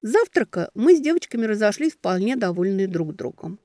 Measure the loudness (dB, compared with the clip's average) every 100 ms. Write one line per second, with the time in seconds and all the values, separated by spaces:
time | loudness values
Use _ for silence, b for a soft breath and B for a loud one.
0 | 2 2 2 0 -2 -4 -8 0 6 6
1 | 6 -2 -2 -4 -2 0 0 0 -4 -4
2 | -4 -2 0 0 -2 0 -2 0 -2 -2
3 | -6 -6 -10 -10 -14 -14